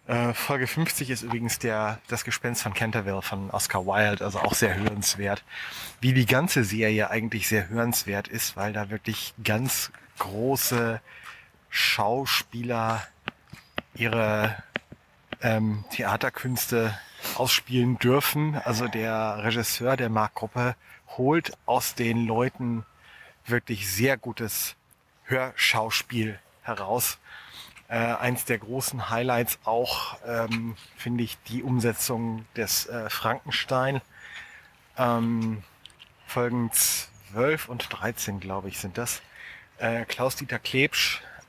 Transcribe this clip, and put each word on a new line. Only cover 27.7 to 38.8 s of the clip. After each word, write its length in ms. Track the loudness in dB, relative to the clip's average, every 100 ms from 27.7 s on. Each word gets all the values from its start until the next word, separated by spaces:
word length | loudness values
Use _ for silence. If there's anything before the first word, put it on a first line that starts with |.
| -18 -6
Äh, 80 | -2
eins 480 | 0 0 0 0 0
der 120 | -2
großen 520 | -2 -4 -4 -4 -2
Highlights 480 | 0 2 2 0 -2
auch, 520 | 0 0 0 -2 -6 -8 -4
ähm, 500 | -2 0 -2 -4 -8 -14 -8
finde 280 | -2 -2
ich, 120 | -2 -6 -8
die 140 | -4
Umsetzung 840 | 0 2 2 0 -2 -2 -4 -6 -8 -6
des, 300 | -2 -2 -2
äh, 240 | -6 -6
Frankenstein. 880 | -2 0 -2 -2 -4 0 2 2 0 -4 -16 -18 -16 -18 -20 -20 -20 _ 0
Ähm, 640 | 2 4 2 0 0 -4 -10 -20 -20 -20 -20 _ -6
Folgen 440 | 0 0 2 0
zwölf 960 | 2 2 0 -4 -14 -6 0 2 2 -4
und 180 | -8 -6
dreizehn, 500 | -4 -4 -2 -4 -4
glaub 240 | -4 -6
ich, 140 | -6
sind 180 | -8